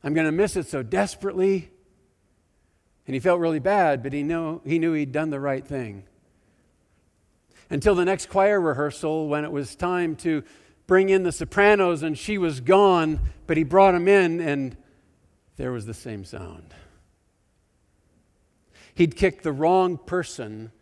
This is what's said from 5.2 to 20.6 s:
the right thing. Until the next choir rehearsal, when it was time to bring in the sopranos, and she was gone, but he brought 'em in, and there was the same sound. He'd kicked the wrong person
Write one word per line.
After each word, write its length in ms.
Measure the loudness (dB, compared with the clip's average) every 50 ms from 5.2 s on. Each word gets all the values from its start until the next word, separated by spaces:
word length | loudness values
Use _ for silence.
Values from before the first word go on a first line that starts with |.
| -4 -4
the 80 | -6 -4
right 260 | -4 -4 -4 -4 -6
thing. 380 | -8 -10 -8 -8 -10 -12 -16 -20 _ _ _ _ _ _ _ _ _ _ _ _ _ _ _ _ _ _ _ _ _ _ _ _ _ _ _ _ _ _ _ _ _
Until 260 | -6 0 2 2 4
the 100 | 4 2
next 240 | 0 0 -2 -6 -4
choir 320 | 0 2 4 4 4 2
rehearsal, 680 | 0 0 -2 -2 -4 -4 -4 -6 -6 -4 -4 -4 -4
when 160 | -2 -4 -4 -4
it 80 | -4
was 240 | -6 -8 -8 -8 -8
time 400 | -6 -4 -2 -2 -2 -2 -4 -4
to 260 | -4 -4 -2 -2 -2 -6 -10 -20 -20 _ _ _ _ _
bring 240 | 4 4 4 6 6
in 140 | 4 2 2
the 80 | 0
sopranos, 720 | -4 -6 -10 -4 2 4 6 6 6 6 4 0 0 -2 -4
and 120 | -6 -6
she 220 | -6 -6 -6 -4
was 240 | -2 -2 -2 -4 -4
gone, 580 | 2 4 6 8 8 6 6 4 2 0 0 -2 -4 -6 -6 -10 -6
but 100 | -2 0
he 60 | 0 0
brought 320 | 2 6 6 6 6 6
'em 120 | 4 4
in, 320 | 4 4 6 4 2 -2 -2
and 380 | -4 -4 -4 -4 -4 -6 -10 -14 _ _ _ _ _ _ _ _ _ _ _ _ _ _ _
there 140 | -10 -8 -8
was 160 | -8 -8 -10
the 80 | -10 -14
same 280 | -14 -12 -14 -12 -12 -14
sound. 520 | -16 -16 -16 -16 -16 -18 -20 -20 -20 -20 -20 -20 _ _ _ _ _ _ _ _ _ _ _ _ _ _ _ _ _ _ _ _ _ _ _ _ _ _ _ _ _ _ _ _ _ _ _ _ _ _ -20 -20 _ _
He'd 220 | 0 0 0 2
kicked 280 | 0 0 0 0 -2 -8
the 80 | -8
wrong 460 | -4 0 2 2 4 4 2 0 -2
person 720 | -6 -8 -6 -6 -6 -6 -6 -12 -12 -12 -12 -12 -14